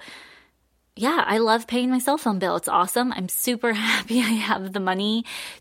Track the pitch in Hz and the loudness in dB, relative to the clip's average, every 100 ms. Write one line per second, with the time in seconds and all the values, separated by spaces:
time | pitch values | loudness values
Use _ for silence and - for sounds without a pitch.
0 | - - - - _ _ _ _ _ - | -6 -20 -20 -20 _ _ _ _ _ -4
1 | 240 330 - 214 226 226 226 240 254 254 | 0 2 2 2 4 2 0 -2 2 2
2 | 247 302 233 196 180 170 - 175 185 240 | 2 0 0 0 0 -2 0 2 2 0
3 | 254 - 185 - - 233 240 214 220 - | 0 -2 -4 -2 -2 0 0 0 0 0
4 | - 233 220 220 214 202 190 196 185 185 | 0 0 2 0 0 -2 -2 -2 0 0
5 | 208 226 233 - - - | 0 -2 -4 -10 -12 -14